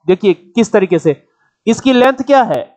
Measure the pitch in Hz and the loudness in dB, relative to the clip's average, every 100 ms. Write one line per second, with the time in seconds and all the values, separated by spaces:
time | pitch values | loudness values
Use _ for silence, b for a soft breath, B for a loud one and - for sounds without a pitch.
0 | 151 185 202 170 - - 226 214 190 170 | -4 -2 0 -2 -4 -4 0 0 0 0
1 | 160 139 _ _ _ _ - 226 269 247 | -2 -4 _ _ _ _ -6 -2 0 2
2 | 262 262 269 277 233 135 - | 2 0 0 0 0 -4 -8